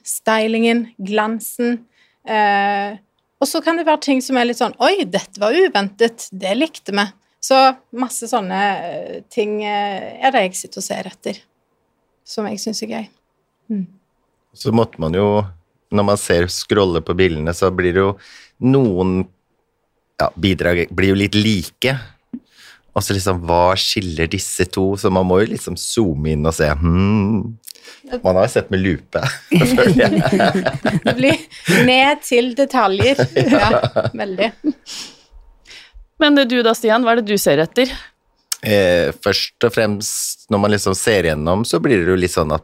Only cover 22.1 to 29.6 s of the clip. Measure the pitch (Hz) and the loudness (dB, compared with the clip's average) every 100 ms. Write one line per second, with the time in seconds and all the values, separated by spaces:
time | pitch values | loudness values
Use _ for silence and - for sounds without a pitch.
22.1 | _ _ - - _ - - _ - - | _ _ -18 -18 _ -20 -20 _ -6 -2
23.1 | 98 95 90 85 85 87 95 - 113 92 | -2 0 -2 0 2 4 2 -2 -4 -4
24.1 | 80 82 95 - - 90 - 95 98 107 | -4 -4 -4 -6 -4 -4 -2 -2 -2 0
25.1 | 95 95 92 113 - - 87 - - 98 | 0 2 2 2 -2 -8 -10 -4 0 0
26.1 | 73 78 76 78 80 76 73 85 87 98 | 0 -2 0 -2 0 0 0 0 2 2
27.1 | 107 101 107 110 113 - - - - - | 0 0 -2 -4 -12 -20 -20 -20 -20 -12
28.1 | 247 92 92 117 113 - 95 95 69 - | -2 0 2 2 0 -2 0 0 -2 -4
29.1 | - 135 - - 175 | -6 -4 -8 0 2